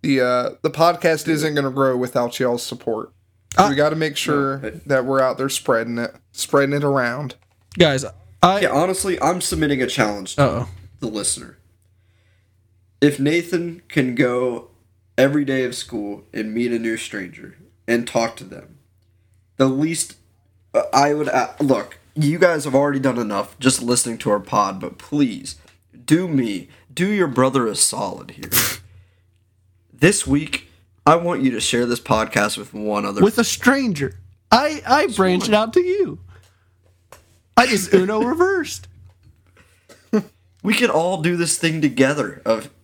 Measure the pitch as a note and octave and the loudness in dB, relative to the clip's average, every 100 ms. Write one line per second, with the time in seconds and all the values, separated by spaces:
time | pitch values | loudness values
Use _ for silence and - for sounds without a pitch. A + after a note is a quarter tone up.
0 | C3 C3+ B2 B2 B2+ - - D3 E3 E3+ | 0 2 2 2 -2 -4 -6 2 2 4
1 | F3 D#3 D#3+ D#3 D#3 D3 C#3 C3 C3+ B2+ | 0 0 0 -2 0 0 -2 2 2 2
2 | B2 B2+ A#2+ - B2+ A#2+ - B2 - A2 | -2 -2 -2 0 -2 -2 -6 -8 -6 -6
3 | A2+ _ _ _ _ - G3 C#3 D3+ D#3 | -8 _ _ _ _ 2 2 4 0 0
4 | D#3 C#3+ - D3 C#3 C3+ C3+ - - C3+ | -4 -4 -2 0 0 -4 -8 -12 -2 -2
5 | B2+ C3+ C3 B2+ C3+ - - A#2 A#2 A#2 | 2 2 2 0 -4 -4 0 0 0 -6
6 | A#2 - _ - - C#3+ C#3 C#3+ C#3+ C#3 | -6 -10 _ -12 0 2 2 0 0 0
7 | A#2+ B2 D3 - _ _ _ - E3 C3+ | 0 -4 -8 -12 _ _ _ 2 2 2
8 | C#3 - - - F3 G3 F#3+ C#3+ F3+ F#3 | -4 -14 -20 2 2 4 2 2 0 0
9 | G3 F3 D3 F#3 - E3+ D3+ C#3 B2 - | -2 0 0 0 -2 -2 0 0 -2 0
10 | G#2+ G#2 F#2+ - C#3 F#2 - - - - | 0 -2 -8 0 2 2 -6 -12 -20 -10
11 | A#2 G#2+ G2 - - - _ _ _ _ | -8 -4 -4 -6 -10 -20 _ _ _ _
12 | _ _ _ _ _ _ _ _ _ _ | _ _ _ _ _ _ _ _ _ _
13 | D3 C#3+ C#3 E3+ E3+ F3 E3+ E3+ _ - | 2 2 0 0 -2 -4 -4 -10 _ -2
14 | B2+ A#2+ B2+ B2 B2+ A#2 - _ _ _ | -2 0 0 0 -2 -6 -14 _ _ _
15 | _ - C3+ D3 C#3 C3+ B2+ B2 - A#2 | _ 0 2 2 -2 -2 -4 -6 -10 -8
16 | G2+ G#2 _ - A2 A2 A#2+ A#2 A2+ A2+ | -8 -12 _ -10 -6 -4 -2 -2 -4 -6
17 | - G#2 F#2 - - - - _ - A#2 | -8 -10 -12 -16 -20 -20 -20 _ -2 -2
18 | A#2 A#2+ A2+ - F#2 - - - _ _ | 0 -2 -2 -6 -16 -18 -20 -20 _ _
19 | _ _ _ _ _ _ C3+ C3 D#3 E3 | _ _ _ _ _ _ 0 2 -2 -2
20 | - - _ _ _ _ _ - - C3 | -6 -10 _ _ _ _ _ -2 2 2
21 | C#3+ D3 D3 B2+ A#2+ - D3 B2+ - - | 2 2 0 -2 -2 -2 0 0 0 -16
22 | _ D3+ D3 E3 F3+ D#3+ C#3+ C3+ C#3+ C#3 | _ -2 0 4 2 2 0 0 0 0
23 | C3+ A#2+ A2 G2+ - - C3 - A#2+ A#2+ | -2 -2 -2 -4 -6 -2 0 0 0 -2
24 | - A2+ - G#2 F#2 A2 G2+ F#2+ F#2 - | -2 -4 -2 -2 0 0 0 -2 -12 -14
25 | - D3 C3+ G2 - - _ _ _ - | -8 0 0 -2 -12 -18 _ _ _ -20
26 | A#2+ D#3 F#3 D3 A#2 G2 - - _ C3 | 0 0 2 0 -2 -4 -10 -20 _ -4
27 | F#3 G#3+ E3+ A#2+ C3 C3 A2+ G2+ - G2 | -2 0 0 2 2 2 -2 0 -2 -2
28 | G2+ - - - - - - - - - | -8 -8 -16 -16 -4 -2 -2 -6 -16 -20
29 | _ _ _ _ _ _ _ _ _ _ | _ _ _ _ _ _ _ _ _ _
30 | E3 G3+ - C#3+ D#3 - - _ _ _ | 4 4 0 0 0 -10 -10 _ _ _
31 | - E3+ F3 F3 C3+ A#2 - A#2+ A#2+ A#2+ | 4 4 2 0 0 0 -2 0 0 -2
32 | - A2 A2 G#2+ G#2 - G#2 G#2+ G#2+ G#2 | 0 0 2 0 0 -2 -10 -8 -4 -2
33 | G2+ G2+ F#3+ A3+ A#3 - - C#4 B3+ D#3 | -2 2 2 4 -2 0 2 2 0 -2
34 | C#3 - - _ _ A3+ D4 D4+ - C#4 | -6 -8 -20 _ _ 2 2 -4 0 2
35 | F#4+ G3+ F#3 F3+ G#3 G#3+ A3 F4+ F4+ G4 | 2 2 2 2 2 2 4 2 2 0
36 | E4 G2 - - _ _ _ _ _ _ | -2 -4 -16 -20 _ _ _ _ _ _
37 | _ - _ _ _ - B3+ G#3 F3+ F#3+ | _ -20 _ _ _ 4 4 2 4 4
38 | F#3 G#3+ A#3 D#4+ F#4 G4 D4 - - - | 4 0 0 2 2 2 -4 -10 -16 -20
39 | - _ _ _ _ _ _ _ _ - | -20 _ _ _ _ _ _ _ _ -20
40 | _ G#3+ G3+ _ _ _ F#3+ A3 A#3+ - | _ -4 -4 _ _ _ -4 0 2 2
41 | F3 F#3 D#3+ F3 E3+ - E3 D#3+ D3 A#2 | 0 0 0 0 -2 0 -2 0 0 2
42 | C3 D3 G#2 - G#2 A2 - _ | 2 2 -4 -6 -2 -2 -2 _